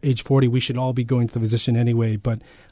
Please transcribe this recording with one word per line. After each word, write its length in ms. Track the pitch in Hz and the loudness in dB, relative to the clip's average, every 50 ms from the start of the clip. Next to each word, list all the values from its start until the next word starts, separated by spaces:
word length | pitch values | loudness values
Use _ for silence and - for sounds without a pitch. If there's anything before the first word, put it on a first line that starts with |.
| - | -2
age 180 | 139 127 - | -2 -2 -2
forty, 240 | - - 139 135 131 | 0 2 2 4 4
we 140 | 120 120 127 | 4 2 0
should 180 | - - 123 127 | -2 -2 -4 -2
all 140 | 127 127 | -2 -2
be 100 | 123 127 | -2 -2
going 240 | 120 117 131 123 120 | -2 0 0 0 0
to 80 | 110 - | 0 -2
the 60 | 120 | -2
physician 360 | 110 107 117 117 - 127 117 | -2 0 0 0 0 0 0
anyway, 380 | 117 120 120 117 117 113 110 107 | 2 2 2 2 2 0 0 -2
but, 280 | 104 - 123 113 113 - - - - - - | -2 -2 -4 -4 -4 -8 -16 -20 -20 -20 -18